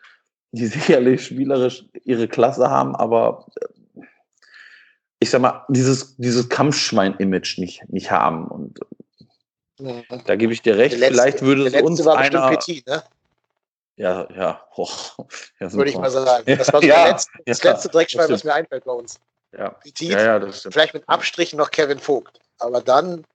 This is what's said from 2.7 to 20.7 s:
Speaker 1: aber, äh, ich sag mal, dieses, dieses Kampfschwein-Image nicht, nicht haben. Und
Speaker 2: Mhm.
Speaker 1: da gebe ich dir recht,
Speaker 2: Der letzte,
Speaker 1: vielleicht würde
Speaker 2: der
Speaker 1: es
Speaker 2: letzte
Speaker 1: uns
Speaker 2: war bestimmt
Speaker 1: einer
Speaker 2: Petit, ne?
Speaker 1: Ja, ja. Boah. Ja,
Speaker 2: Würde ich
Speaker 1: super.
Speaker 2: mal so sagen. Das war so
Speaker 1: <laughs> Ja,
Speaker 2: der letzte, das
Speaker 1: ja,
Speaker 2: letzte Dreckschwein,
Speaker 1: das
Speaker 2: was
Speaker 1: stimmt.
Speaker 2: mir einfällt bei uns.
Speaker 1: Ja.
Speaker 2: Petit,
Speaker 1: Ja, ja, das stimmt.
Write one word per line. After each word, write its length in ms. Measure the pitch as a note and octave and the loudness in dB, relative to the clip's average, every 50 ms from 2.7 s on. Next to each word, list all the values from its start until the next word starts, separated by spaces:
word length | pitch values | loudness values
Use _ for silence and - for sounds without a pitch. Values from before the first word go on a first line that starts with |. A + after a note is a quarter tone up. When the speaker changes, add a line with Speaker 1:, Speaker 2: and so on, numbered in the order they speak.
| C3+ C3+ C3 C3+ C3 | 2 0 0 0 -2
Speaker 1:
aber, 520 | - G#2 A2+ A#2 A2+ A2+ A2+ - - - - _ - | -2 -2 0 2 2 2 0 0 -4 -12 -20 _ -14
äh, 460 | - - - _ _ _ _ - - - _ _ _ _ _ _ _ _ - - - - - - _ _ _ _ _ _ _ _ | -12 -12 -14 _ _ _ _ -20 -20 -20 _ _ _ _ _ _ _ _ -20 -20 -20 -20 -20 -20 _ _ _ _ _ _ _ _
ich 120 | A#2+ - | -2 0
sag 100 | - B2 | 2 2
mal, 240 | B2+ B2 - - - - | 2 0 0 -4 -4 -2
dieses, 460 | C3+ B2 B2+ C3 C3+ C3 - - _ - | 0 2 2 2 0 0 -2 -10 _ -6
dieses 300 | A#2+ B2 A#2 B2 A#2+ B2 | -4 0 0 0 0 -2
Kampfschwein-Image 1080 | - - C3+ D3+ C#3+ - - - A#2 G#2+ F#2+ G2 G2 - G2+ F#2+ F#2+ F2 - - - - | 0 0 0 0 0 0 -2 0 0 2 2 0 0 -2 -2 -2 -2 -2 -4 -6 -8 -8
nicht, 320 | F#2 F2 - - - - | -8 -10 -10 -16 -16 -10
nicht 220 | - F#2+ - - | -10 -8 -4 -2
haben. 360 | G2+ E2 A1+ - E2 D#2+ D#2 - | 0 0 0 0 -2 -4 -8 -12
Und 300 | - - C#2+ - - - - - - - - _ _ _ _ _ _ _ _ _ _ _ _ _ _ _ | -12 -14 -14 -14 -16 -18 -18 -18 -18 -20 -20 _ _ _ _ _ _ _ _ _ _ _ _ _ _ _
Speaker 2:
Mhm. 240 | C3+ C3 A#2+ A#2+ A#2+ - B2 B2 - - | -14 -12 -12 -12 -14 -14 -16 -10 -4 -4
Speaker 1:
da 80 | G2+ | 0
gebe 180 | G2+ A2+ A2+ A#2 | 0 0 0 0
ich 80 | A2 | 0
dir 160 | - A#2 G#2 G2+ | 0 2 4 4
recht, 160 | B2 C#3+ B2 | 4 2 4
Speaker 2:
Der 60 | A#2+ | 2
letzte, 140 | B2+ C3+ C3 | 2 4 4
Speaker 1:
vielleicht 260 | A#2+ B2 C3+ C#3+ - | 4 4 4 2 0
würde 200 | C3 C3 C#3+ C3+ C#3 | 2 2 2 4 2
Speaker 2:
der 40 | B2+ | 2
Speaker 1:
es 60 | B2+ | 2
Speaker 2:
letzte 120 | C#3 - D#3+ | 2 2 2
Speaker 1:
uns 180 | E3+ C#3+ D3+ | 0 2 2
Speaker 2:
war 120 | D#3 D#3 C#3+ | 4 4 4
bestimmt 260 | C3+ C#3 C#3 C3+ C3 | 2 2 2 2 2
Speaker 1:
einer 120 | C3 - | 2 2
Speaker 2:
Petit, 300 | - - - E3+ C3+ - | 0 -2 -6 -10 -10 -8
ne? 180 | C3 C#3+ D#3 - _ _ _ _ _ _ _ _ _ _ _ _ _ _ _ _ _ _ | -8 -8 -8 -8 _ _ _ _ _ _ _ _ _ _ _ _ _ _ _ _ _ _
Speaker 1:
Ja, 320 | - G#2 F2+ F#2 F#2 E2 - - | -6 -4 -4 -4 -4 -6 -10 -8
ja. 320 | F#2 F#2 D#2+ D#2+ - - _ _ | -6 -4 -4 -4 -6 -12 _ _
Boah. 140 | - F2+ - - - - - - - - - - - - - _ _ | -10 -10 -8 -10 -12 -14 -16 -16 -18 -20 -18 -20 -20 -20 -20 _ _
Ja, 140 | G2 F2 G2+ | -12 -6 -4
Speaker 2:
Würde 160 | G2+ C#3 C#3 | -2 -2 -2
ich 60 | A2+ | -2
Speaker 1:
super. 80 | F#2 F2+ | -4 -4
Speaker 2:
mal 80 | C3+ | -2
so 120 | B2+ C3+ C3+ | -2 0 2
sagen. 200 | B2+ B2 A#2+ A2+ | 2 2 2 2
Das 260 | B2+ C#3 C3 B2+ C#3+ | 0 0 2 2 2
war 100 | D3+ D3 | 4 4
so 60 | D#3+ D3 | 6 8
Speaker 1:
<laughs> 0 | |
Ja, 160 | D3+ E3 E3+ | 8 8 8
Speaker 2:
der 80 | E3+ F#3+ | 6 4
letzte, 180 | F#3 - - - - - | 2 -4 -8 -10 -12 -6
das 180 | B2 A#2 - - | -6 -6 2 2
Speaker 1:
ja, 80 | - | 2
Speaker 2:
letzte 180 | A2+ - - - | 2 2 -2 -2
Dreckschwein, 340 | - E3 - - - A#2+ E3 | 0 0 0 0 0 0 0
Speaker 1:
das 80 | D#3 | 0
Speaker 2:
was 80 | F3+ G3+ | 0 -2
Speaker 1:
stimmt. 120 | - D3+ C#3+ | -2 -4 -4
Speaker 2:
mir 60 | D3+ | -4
einfällt 260 | E3 - C#3 B2+ - | -4 -6 -10 -12 -8
bei 60 | C3 | -8
uns. 280 | B2 A#2+ A#2 A#2 - - _ _ _ _ _ _ - - | -10 -10 -10 -14 -20 -20 _ _ _ _ _ _ -14 -10
Speaker 1:
Ja. 120 | G2+ F#2+ | -10 -10
Speaker 2:
Petit, 420 | - _ _ D3+ _ - E3 E3+ | -10 _ _ -18 _ -10 -6 -4
Speaker 1:
Ja, 100 | G2+ G2+ A2 | 0 0 2
ja, 160 | A2+ A2 G#2 | 2 2 0
das 200 | F#2+ G2 F#2+ - | -2 -6 -10 -14
stimmt. 140 | - G2+ | -16 -4